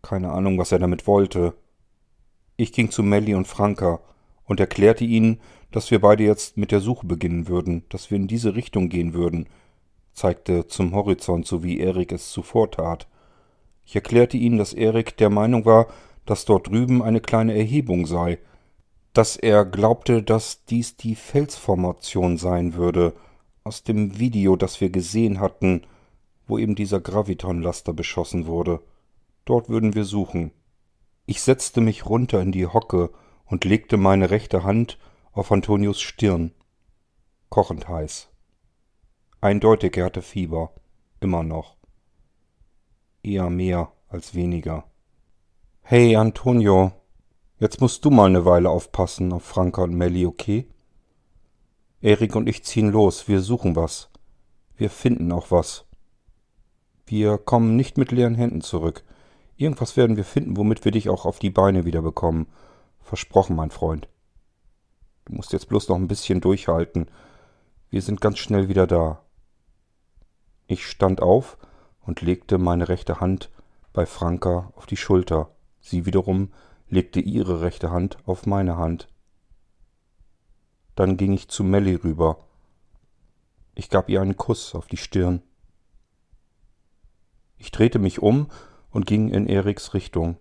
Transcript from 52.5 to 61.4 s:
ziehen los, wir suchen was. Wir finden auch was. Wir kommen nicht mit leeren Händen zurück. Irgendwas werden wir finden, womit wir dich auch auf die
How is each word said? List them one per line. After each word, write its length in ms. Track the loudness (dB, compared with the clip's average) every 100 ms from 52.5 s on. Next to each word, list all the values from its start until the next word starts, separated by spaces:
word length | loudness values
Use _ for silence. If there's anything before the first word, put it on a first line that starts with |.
| -6
ziehen 260 | -6 0 2
los, 380 | 4 2 2 -2
wir 140 | 0
suchen 340 | 0 -2 0 -2
was. 340 | -4 -6 -18 _ -20 _ _ _ _ -6
Wir 140 | -6
finden 420 | -2 -2 0 -2
auch 200 | -4 0
was. 340 | 0 0 -10 -18 -20 _ _ _ _ _ _ _ _ _ _ -6
Wir 340 | 0 2 0
kommen 360 | 0 2 4 2
nicht 220 | 0 0
mit 140 | 0
leeren 240 | 2 2 2
Händen 260 | -2 -4
zurück. 420 | -6 -4 -4 -6 -16 -20 _ _ _ _
Irgendwas 400 | -4 -2 -4 2
werden 180 | 2 2
wir 100 | -2
finden, 320 | -4 -2 0
womit 280 | 0 2 0
wir 60 |
dich 180 | 0 -2
auch 160 | -4 -4
auf 140 |
die 100 | -4